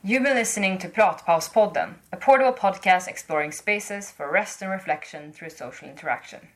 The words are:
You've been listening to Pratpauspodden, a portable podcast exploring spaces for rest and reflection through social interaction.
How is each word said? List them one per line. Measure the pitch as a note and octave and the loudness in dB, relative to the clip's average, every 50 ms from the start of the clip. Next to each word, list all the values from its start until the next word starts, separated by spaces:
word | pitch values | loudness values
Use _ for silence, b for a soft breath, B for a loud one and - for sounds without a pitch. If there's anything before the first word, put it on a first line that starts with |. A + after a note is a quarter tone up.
You've | - F#3+ A#3 C4 | 0 0 0 2
been | B3+ C#4 C4+ | 2 2 2
listening | A#3+ A3+ A3 - G#3+ G3 F#3+ F#3 F#3 | 2 0 0 -2 0 0 0 -2 -2
to | F3+ E3+ | -6 -6
Pratpauspodden, | - A3+ G#3+ F3+ D#3+ - - - E3+ D#3+ D#3+ - - A3+ G#3+ G3+ - - - F#2+ - - _ _ | 2 4 4 4 4 -2 0 2 2 2 2 0 2 2 2 4 2 -4 -4 -4 -8 -20 _ _
a | - | -14
portable | - - B3+ C4+ C4 C4 B3+ B3 | -2 4 6 6 6 6 2 2
podcast | - - G3 F#3+ - - F#3+ F#3 F3+ F#3 | 2 0 0 0 2 4 4 4 4 2
exploring | - - - - - D#3+ D3+ D3+ D3+ | -6 -12 -14 -8 -4 -2 -2 -2 -2
spaces | D3+ - - - G#3 G#3 G3+ - G3+ G3+ G3 - | -8 -6 -2 -2 -2 -2 -4 -8 -10 -10 -10 -14
for | - - D3 C#3+ | -12 -10 -6 -2
rest | D#3+ G3 G#3+ - - - | 0 -2 -2 -2 -8 -10
and | G3 F#3+ | -6 -6
reflection | F#3+ F#3+ F#3 E3 D3+ D3+ - - - D3+ D3 D3+ | -6 -6 -2 -4 -4 -4 -6 -16 -16 -16 -16 -16
through | D3+ - E3 D#3+ | -18 -16 -16 -16
social | D#3 - C3 B2 - - D3 C3+ | -14 -14 -14 -14 -14 -16 -18 -18
interaction. | C#3 - - D3+ B2 - - - - - - - _ | -18 -12 -6 -6 -6 -6 -6 -18 -20 -20 -20 -20 _